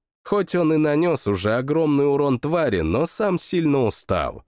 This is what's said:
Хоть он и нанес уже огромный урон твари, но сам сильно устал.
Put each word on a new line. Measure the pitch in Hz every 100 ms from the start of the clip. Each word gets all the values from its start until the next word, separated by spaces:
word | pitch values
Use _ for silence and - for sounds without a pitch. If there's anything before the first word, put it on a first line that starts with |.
| _ _
Хоть | - 202 185
он | 180 160
и | 156
нанес | 151 147 175 151 -
уже | 98 101 117
огромный | 131 156 160 143 143
урон | 143 143 127
твари, | 143 170 151 98
но | 80 104 165
сам | - 214 180
сильно | - 180 160 139
устал. | 117 - - 92 69 - -